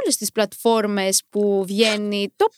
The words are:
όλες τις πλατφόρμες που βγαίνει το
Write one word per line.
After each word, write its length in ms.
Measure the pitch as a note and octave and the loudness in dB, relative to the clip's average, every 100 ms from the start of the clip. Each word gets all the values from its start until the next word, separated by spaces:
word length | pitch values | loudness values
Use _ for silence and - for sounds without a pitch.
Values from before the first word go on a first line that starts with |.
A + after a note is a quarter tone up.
όλες 140 | A#4 - | 2 -2
τις 160 | G#3 | -4
πλατφόρμες 920 | - G3+ - A#3 A3+ G#3 G3+ F#3+ F#3+ - | -2 -2 0 0 2 0 -2 0 -2 -2
που 340 | G#3 G#3 G3 F#3+ | -2 0 0 0
βγαίνει 680 | G3+ A3 G#3+ G#3 G3+ G3+ - | 2 2 2 -2 -4 -4 0
το 100 | F#4+ | -2